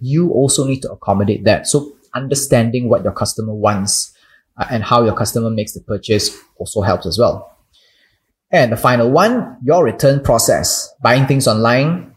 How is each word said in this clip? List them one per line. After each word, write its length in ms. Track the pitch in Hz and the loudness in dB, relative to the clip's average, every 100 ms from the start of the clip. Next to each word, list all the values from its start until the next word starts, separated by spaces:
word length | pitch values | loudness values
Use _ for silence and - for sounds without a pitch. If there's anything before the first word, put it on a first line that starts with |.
you 300 | 123 151 175 | -4 0 0
also 360 | - 135 - 135 | 2 0 0 -2
need 160 | 131 | -4
to 100 | - | -6
accommodate 520 | 101 - 98 101 104 | -12 -2 0 0 0
that. 220 | 101 98 - | 2 0 2
So 300 | 147 143 - _ | -2 -2 -16 _
understanding 760 | 123 135 139 - 123 117 123 123 | -10 -4 -4 0 2 2 0 0
what 120 | 117 | 0
your 120 | 98 | 0
customer 400 | - 104 - 110 | -4 -6 -4 -8
wants, 580 | 107 104 101 98 - - _ _ _ _ - | -2 0 0 -2 -4 -6 _ _ _ _ -12
uh, 100 | - | -6
and 140 | 123 | -6
how 180 | 107 120 | 0 2
your 140 | 117 95 | 2 0
customer 340 | 110 120 113 | -2 -2 -2
makes 220 | 110 107 | -4 -6
the 80 | - | -8
purchase 580 | - 104 - 104 - - _ - | -8 -8 0 0 0 -8 _ -16
also 240 | - - | -8 -4
helps 240 | 101 90 90 | 0 0 -2
as 120 | 95 | 0
well. 400 | 117 - - _ _ _ _ _ _ _ _ _ - | 0 0 -10 _ _ _ _ _ _ _ _ _ -2
And 180 | 175 120 | 2 2
the 60 | 110 | 0
final 340 | 123 123 117 | 0 2 4
one, 460 | 147 214 247 - - | 4 2 0 -6 -8
your 180 | 123 170 | 0 2
return 380 | 135 104 139 139 | 2 2 2 2
process. 760 | - 117 - 80 - - - _ | 2 0 2 0 0 -4 -8 _
Buying 240 | 117 123 135 | 2 2 4
things 220 | 135 127 | 2 2
online 680 | 107 117 123 151 175 - | 2 2 2 0 -2 -8